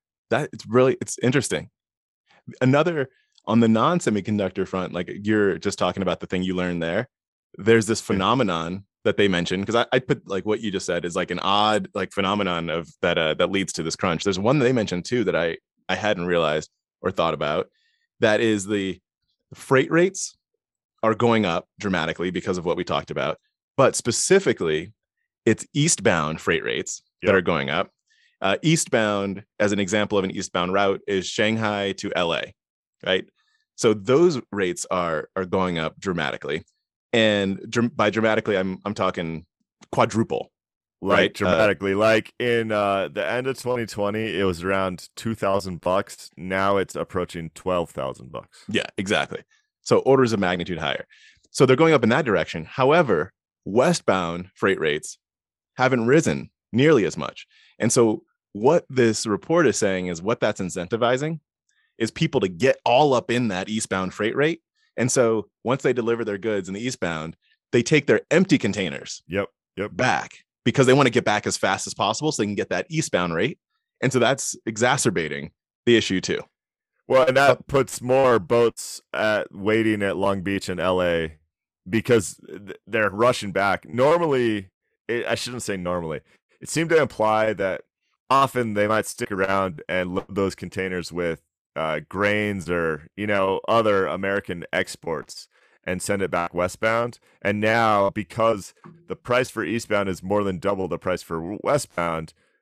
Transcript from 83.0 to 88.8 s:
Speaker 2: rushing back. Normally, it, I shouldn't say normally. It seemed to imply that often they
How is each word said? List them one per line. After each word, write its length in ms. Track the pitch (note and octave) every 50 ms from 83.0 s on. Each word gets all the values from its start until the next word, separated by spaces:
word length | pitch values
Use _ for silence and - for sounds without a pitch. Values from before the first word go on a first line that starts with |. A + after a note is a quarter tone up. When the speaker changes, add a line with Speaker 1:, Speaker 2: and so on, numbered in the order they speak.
| G#2+ G2+
Speaker 2:
rushing 420 | F#2 G#2 A2+ B2 B2 - - G2+
back. 340 | E2+ F#2+ G2 G2+ F#2 E2+ -
Normally, 840 | - - A#2 B2+ D3 D#3+ F3 E3+ D#3+ C#3 B2+ B2 A#2 A2 G#2 G2 F#2+ _ _ _ _ _ _ _ -
it, 160 | A2+ A#2+ -
I 100 | - A#2
shouldn't 280 | A2+ - A#2+ B2 A#2+ -
say 120 | - G2+
normally. 460 | F#2+ F2+ F2 F2+ F2+ E2+ D#2+ D#2 C2 - _ _ _ _ _ _ _
It 80 | - -
seemed 220 | - D3 E3 E3
to 100 | E3 D#3+
imply 500 | C#3+ A#2 - - G#2+ G#2+ G#2+ G#2+ A2 A2 G#2+
that 280 | E2+ G2 F#2+ F2+ - - _ _ _ _ _ _ _ _ -
often 440 | C3 C3+ C#3 B2+ - B2+ A#2+ A2+ G#2
they 140 | G2+